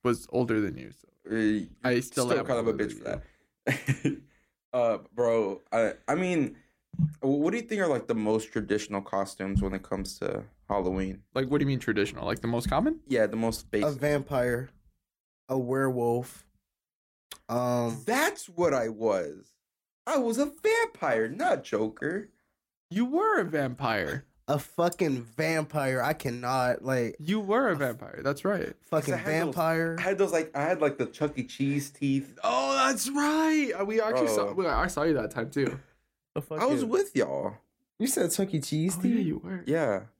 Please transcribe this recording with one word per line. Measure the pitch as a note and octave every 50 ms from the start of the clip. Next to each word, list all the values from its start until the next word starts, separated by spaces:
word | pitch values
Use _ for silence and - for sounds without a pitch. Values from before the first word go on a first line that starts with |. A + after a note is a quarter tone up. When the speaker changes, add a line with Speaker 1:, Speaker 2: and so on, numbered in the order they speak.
| -
Speaker 1:
was | B2 A#2 A#2 - -
older | - B2 B2+ A2+ A2 G#2+
than | G#2 F#2 C#2
you, | C2 B1+ -
so | - _ - _ _ _ _ -
Speaker 2:
Uh, | A2
you're | A2 A2 G#2+ G#2+ G#2 E2+ - - _ -
Speaker 1:
I | B2+ B2 B2
still | B2+ - - C#3 B2
Speaker 2:
still | B2 A#2+ A#2
Speaker 1:
am | G#2+
Speaker 2:
kind | - B2 A#2
of | A#2
a | A2+
Speaker 1:
older | G#2+ G#2+ G#2+
Speaker 2:
bitch | - - -
Speaker 1:
than | - - - -
Speaker 2:
for | - - _ _ _ _ _ _ _ - C3 - - - C3 - -
that. | D3 - -
<laughs> | - _ _ _ _ _ _ _ _ _ -
Uh, | B2+ A#2+ A#2 A2 - - - -
bro, | A#2 A#2+ A#2 A#2 A2+ G#2+ G2 G2 - _ _
I, | - A#2 A2+ G#2 - - _ -
I | C#3+
mean, | F3 F#3 F3+ F3+ D#3+ C3+ - - - _ _ _ _ _ _ - - D#3+ D3+ D3+ -
wh-, | -
what | C3+ C#3 C#3+ D3+ F3
do | G3 A#3+
you |
think | A3+ A#3 A3 G3+
are, | F#3+ E3
like, | C#3 A#2 -
the | - A#2
most | A2 G#2+ G#2+ A2 A2 G#2+ -
traditional | - A2+ G#2 G2+ G#2 G#2+ - - G#2 G2
costumes | G2 - - G2 G2 - - - F#2+ F#2+ G2 G2
when | G2 F#2+ F#2+
it | F#2+
comes | - - G#2 G2 F#2+ - - -
to | - - - G#2 G#2+ - _ _ _
Halloween? | - G2+ G2+ F2+ F#2 F#2+ F#2+ F#2+ F#2+ F#2+ - - _ _
Speaker 1:
Like, | C3 C3+ B2+
what | D3 C#3+
do | C#3+
you |
mean | C#3 C3+ A#2+
traditional? | - - G#2+ G#2+ G2 G2+ - - -
Like, | - A2 A2
the | - A#2
most | A#2+ A#2+ - -
common? | C#3 D3 A3 D4+ D#4+ D#4 -
Speaker 2:
Yeah, | C#3+ C3 A2+ G#2+
the | G2+ G#2+
most | A2+ A2+ A2+ A2+ - -
Speaker 3:
A |
Speaker 2:
basic. | - - G#2 G2+ D3+ C#3+ C3
Speaker 3:
vampire, | C#3+ D3 D3 C#3+ C3+ - D3 B2+ B2 B2 A#2+ A#2+ C3 - _ _ _ _ _ _ _ _ _ _ _ _ _ _ _ -
a | C3 C3+
werewolf. | B2 A#2+ C3 C3+ C3+ C3 B2+ B2 A#2+ A#2 A#2 B2 B2 - - - - _ _ _ _ _ _ _ _ _ _ _ _ _ _ _ _ _ - - _ -
Um, | A#2 B2 B2 B2 B2 B2 A#2+ A#2 A2+ - -
Speaker 2:
That's | G#3 A#3 C4+ D#4 F#4 G#4 - - -
what | - E3+ F3 D#3+
I | C#3 B2+ A2+ A2+
was. | A2 G#2 A2+ A2 G2 F#2 E2+ D2 D2+ F#2+ G2+ _ _ _ _ _ _ _ _ _ _ _ _
I | A#3+ D#4
was | C#4+ A#3+ A#3 A3+ A#3+
a | D4 D4 - -
vampire, | - G#4+ A4+ A#4 A4+ A4+ - - F3+ C#3+ A#2 A2+ A2 A#2
not | C#3+ G#3+ D#4+ F#4 G3 C#3+ -
Joker. | - - G#2 A2 A2 - - C3+ D3 F3 G#3 A3+ - _ _ _ _ _ _ _ _ _ _ _ _
Speaker 1:
You | E3+ G3+ A#3+
were | B3+ C#4+ E4+ G#4+ A4 G#4+ E4
a | F#3+
vampire. | D#3+ D#3 D3+ C#3 C3 B2 - C#3 B2 A2 G2+ E2+ C#2+ - C3+ - _ _ _ _ -
Speaker 3:
A | D3 C#3+
fucking | - - - - E3+ F3 F3 - F#3 D#3 C3+ B2
vampire. | A#2 A#2 - - D#3 D#3+ E3 D#3 D#3 D3+ - D3+ C#3 C3 B2+ C3
I | A#2 C#3+ D#3
cannot, | - - C3+ A#2+ A#2+ B2 B2 C3 C3 B2+ B2+ B2 - -
like, | C3 C3 B2+ A#2+ A2 - -
Speaker 1:
You | D3+ D#3+ G3+ A3
were | G3+ F#3+ G#3 B3 C#4 A3
a |
Speaker 3:
a | E3+
f- | C#3+
Speaker 1:
vampire. | C#3 B2 A2+ A#2+ - - - - -
That's | C#3 C#3+ - -
right. | F#3+ G#3 F3+ - - - _
Speaker 3:
fucking | _ - E3 D#3 C3+ D3 C#3
Speaker 2:
'Cause |
I |
had | A#2+ A2 D#3 D#3 D#3+ E3+
those, | D3+ B2+
Speaker 3:
vampire. | F3 D#3+ E3 E3 E3 E3 E3 E3 E3+
Speaker 2:
I |
had | F3+ F#3 G3 F3+
those, | G3 F3
like, | E3+ E3 D#3+ D#3 -
I | C#3
had, | C#3+ E3 F#3 D#3
like, | D3+ C#3+ C#3 -
the | A#2+
Chuck | - - - D3+ D3 D3 C3+
E. | B2
Cheese | - - - C#3 C#3 C#3 C#3+ C#3 -
teeth. | - - C#3+ C#3 C3+ C#3 C3+ - - -
Speaker 1:
Oh, | - - A#3+ B3+ C4+ C4+ C4+
that's | C4+ C4 C4+ C4+ G#3+ - B3+
right. | C#4 D4 D4 D4 D#4 D#4 D#4+ D#4+ D#4 D#4 C#4+ A#3+ E3 F3+
Uh, | G3+
we | G3+ A3 A3+
actually | G#3+ A3 A3 - - A#2
saw, | A2 - - G2+
Speaker 2:
Bro. | G2+
Speaker 1:
we, | F#3 F#3
I | E3 B2 A2+ E3+ F3+
saw | - C#3+ D3+
you | E3 D3+
that | B2+ G#2+ G#2+
time | - B2+ A2+ -
too. | - C#3+ C3+ - - C3+ - _ _ _ _ _ _ _ _ _ _
Speaker 3:
A | D#3 - -
Speaker 2:
I | D#3 D#3 G#3+
was | C4 D4 C4+
Speaker 3:
fucking | C4 A3
Speaker 2:
with | B3 F#4+ G4+ G4 -
y'all. | C3 G#2 C#2+ C#2 C#2 - G2+ G#2+ - _ _ _ _ _ _ _ -
Speaker 3:
You | A3 C4+
said | - - F#3 E3
Chuck | - - G3 F#3+
E. | - D#3
Cheese | C3+ - D3+ D#3 D#3+ F#3+ F#3+ F3
Speaker 1:
Oh, | F#3
yeah, | A#3+ A#3+
Speaker 3:
teeth? | A3 F#3+
Speaker 1:
you | D#3+ - -
were. | - F3 F#3+ F3 -
Speaker 2:
Yeah. | - D3+ E3 D#3 A#2 G2+ F#2 G2 A2+ _